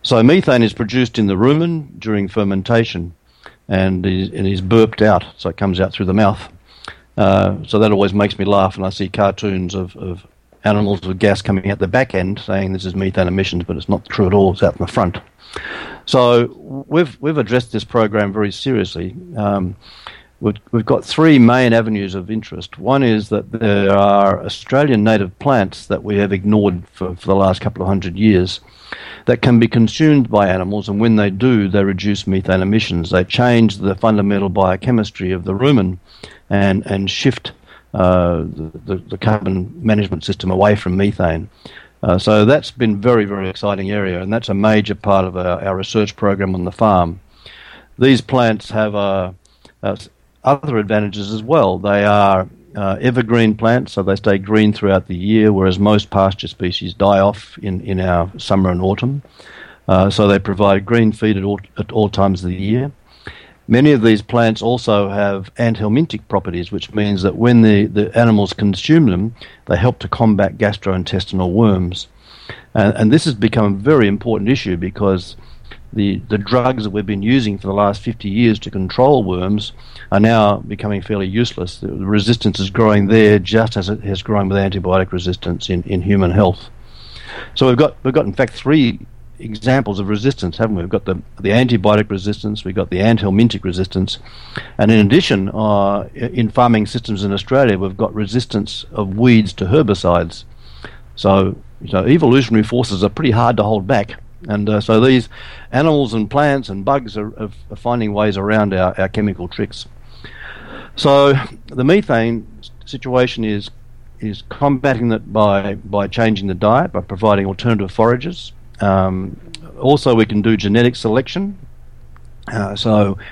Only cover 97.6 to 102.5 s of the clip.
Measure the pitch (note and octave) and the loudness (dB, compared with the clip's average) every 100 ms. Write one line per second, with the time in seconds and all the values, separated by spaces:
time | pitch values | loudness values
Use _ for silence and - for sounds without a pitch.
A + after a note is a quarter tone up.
97.6 | C3 F#2+ F#2+ F#2+ G#2+ G#2+ G2+ A#2+ A#2+ G#2+ | 2 0 -4 -4 -6 -4 -4 -4 -2 -6
98.6 | G2 - - - G2 G2 B2 A2+ G2+ - | -6 -12 -12 -6 -6 0 4 4 2 -4
99.6 | F#2 D3 A#2 F#2+ F2+ F2 E2 - - - | 0 2 2 0 2 2 0 -8 -20 -20
100.6 | - - - - - - - C#3 F#2+ - | -20 -20 -20 -20 -20 -2 2 4 2 -4
101.6 | - - - F#2+ F#2 D#3+ C#3+ B2 A#2+ | -16 -18 -4 -2 2 4 6 4 4